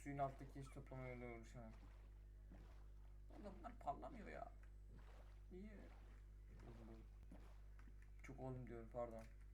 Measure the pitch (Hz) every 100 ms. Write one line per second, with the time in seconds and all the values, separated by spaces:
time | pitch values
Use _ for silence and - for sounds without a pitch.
0 | 147 143 139 131 135 143 135 139 131 131
1 | 127 123 120 120 113 123 113 113 - -
2 | - - - - - - - - - -
3 | - - - - 208 190 - - 147 143
4 | 131 233 190 76 - - - - - -
5 | - - - - - 180 208 202 - -
6 | - - - - - - 123 117 110 113
7 | 101 - - - - - - - - -
8 | - - - 131 131 127 120 117 113 123
9 | 120 113 113 - -